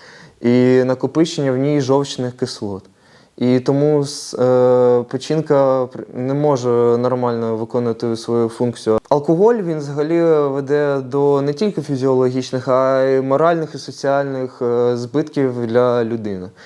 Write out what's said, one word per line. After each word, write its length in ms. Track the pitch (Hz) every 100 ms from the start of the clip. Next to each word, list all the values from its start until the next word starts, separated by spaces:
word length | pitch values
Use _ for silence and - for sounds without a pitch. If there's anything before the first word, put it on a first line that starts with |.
| - - - _
і 400 | 120 123 127 127
накопичення 680 | 127 127 135 151 170 - 139
в 40 | 127
ній 240 | 143 147
жовчних 560 | 127 139 139 - 123 123
кислот. 480 | 123 - 107 95 - _ _ - _ -
І 240 | 123 127
тому 440 | 123 139 147 147
с-, 320 | 139 - - -
е, 600 | 127 127 127 123 123 120
печінка 840 | 120 131 - 156 156 143 135 131 123
пр-, 180 | 117 -
не 200 | - 127
може 340 | 143 147 135 123 120 120 120
нормально 580 | 123 127 123 117 113 113
виконувати 600 | 113 123 120 113 120 113
свою 320 | - 117 113
функцію. 500 | - 123 117 - 110 -
Алкоголь, 460 | 143 147 165 214
він 240 | 240 170 156
взагалі 440 | 143 143 151 170 165 151 143
веде 520 | 135 139 147 143 139
до 420 | 127 139 143 143
не 100 | 143
тільки 300 | 143 214 165
фізіологічних, 880 | 143 135 131 127 127 131 127 131 120
а 340 | 131 131 135
й 180 | 135 135
моральних 540 | 135 139 165 170 151
і 40 | 139
соціальних, 840 | - 127 139 139 139 135 127 -
е, 340 | 120 120 120 120
збитків 720 | 120 139 156 143 131 120 117
для 380 | 117 123 120
людини. 440 | 113 117 107 95 92 -